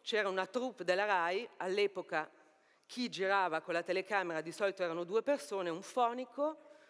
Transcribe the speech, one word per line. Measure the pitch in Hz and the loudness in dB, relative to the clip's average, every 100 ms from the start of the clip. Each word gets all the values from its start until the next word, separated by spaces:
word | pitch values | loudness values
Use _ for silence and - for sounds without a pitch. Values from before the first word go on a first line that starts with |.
c'era | - 214 202 | -2 0 2
una | 190 180 | 0 -2
troupe | 208 262 202 | -2 -2 -2
della | 175 180 214 | 2 2 4
Rai, | 185 170 190 240 - | 4 2 0 -4 -6
all'epoca | 185 202 202 - - 160 151 - - _ _ _ - | -2 2 2 0 -4 -4 -4 -10 -20 _ _ _ -12
chi | 240 240 | -6 -4
girava | 160 190 196 185 160 | 0 2 2 2 0
con | 170 | -2
la | 170 | -2
telecamera | 175 185 190 208 180 160 | 0 -2 0 0 0 -4
di | 160 | -6
solito | 160 202 190 | -2 -2 0
erano | 175 165 | -2 -2
due | 175 220 | -2 0
persone, | 226 285 - 196 175 | 2 0 -2 -4 -2
un | 165 | -4
fonico, | 196 247 233 247 254 - 302 311 - - | -4 0 2 0 -6 -2 -2 -4 -14 -20